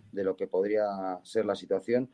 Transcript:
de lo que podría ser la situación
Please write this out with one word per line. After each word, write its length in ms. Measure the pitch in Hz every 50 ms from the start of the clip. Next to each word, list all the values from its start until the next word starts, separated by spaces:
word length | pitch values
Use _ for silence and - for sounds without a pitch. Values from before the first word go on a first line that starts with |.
| - - -
de 100 | 98 95
lo 140 | 95 92
que 100 | - 98
podría 720 | - 92 92 98 104 107 107 107 101 98 95 95 92 90 90 -
ser 220 | - - 113 104
la 100 | 104 98
situación 540 | - 92 - 98 92 - 113 120 123 131 -